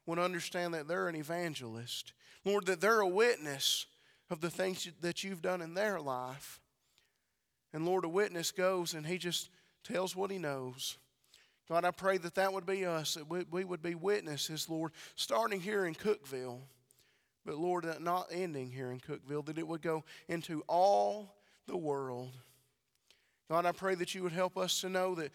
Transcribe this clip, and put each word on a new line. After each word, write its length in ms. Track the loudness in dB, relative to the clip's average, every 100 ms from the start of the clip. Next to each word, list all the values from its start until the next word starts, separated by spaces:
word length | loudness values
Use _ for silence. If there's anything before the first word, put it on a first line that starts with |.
| -4
would 120 | 0
understand 560 | 2 0 -4 -2 -2
that 140 | -2 -2
they're 200 | -2 0
an 80 | -2
evangelist. 960 | -4 -2 -2 -4 -8 -8 -6 -8 -10 -16 -20 -6
Lord, 220 | 0 2 2
that 160 | 4
they're 200 | 6 6
a 60 | 6
witness 800 | 6 4 4 -2 0 2 0 -2 _ _ _ -8
of 100 | -4
the 80 | -2
things 400 | 0 0 -2 -6 -4
that 220 | -4 -2
you've 200 | -4 -2
done 180 | -2 -2
in 140 | -2 0
their 260 | 0 0
life. 580 | -2 -2 -4 -8 -14 -18 _ _ _ _ _ _ _ _ _ _ _
And 120 | -2 2
Lord, 200 | 2 2
a 40 |
witness 400 | 2 2 0 -2
goes 460 | 2 2 2 -2 -4
and 100 | -4
he 140 | -2
just 300 | -2 -4 -6 _ _ _
tells 320 | -4 -2 -2 -2
what 160 | -4
he 80 | -2
knows. 580 | -4 -4 -6 -6 -8 -8 _ _ _ -20 _ _ -2
God, 180 | 2 2
I 60 |
pray 260 | 2 2 2
that 160 | 2 2
that 160 | 4
would 140 | 2 0
be 200 | 0 2
us, 280 | 0 0
that 160 | -4 -2
we, 160 | -4 -2
we 120 | -2
would 200 | -2 -2
be 100 | -2
witnesses, 760 | 0 2 2 0 -2 -2 -4 -4
Lord, 260 | -2 -2 -6 -12 -6
starting 460 | 0 2 2 0
here 240 | 0 0 0
in 80 |
Cookeville, 680 | 0 0 0 -2 -6 -6 -8 -14 _ _ _ _ _ _ _ -8
but 120 | -2
Lord, 280 | 0 0 0
that 160 | -2
not 280 | 0 0 0
ending 400 | -2 -2 -2 -6
here 200 | -4 -4
in 80 | -6
Cookeville, 460 | -6 -10 -4 -4 -4
that 140 | -4
it 80 | -4
would 160 | -2
go 200 | 0 -2 -4 -14 -6
into 360 | -6 -4 -4 2
all 680 | 6 8 8 4 0 -8 -18 _ _ -8
the 100 | -4
world. 540 | 0 -2 -2 -6 -8 -12 -20 _ _ _ _ _ _ _ _ _ 0
God, 200 | 2 4
I 40 |
pray 220 | 2 0 0
that 200 | -2 -2
you 80 |
would 80 | -2
help 260 | 0 0 0
us 240 | 0 0
to 80 | 0
know 240 | 2 2 0
that, 160 | -4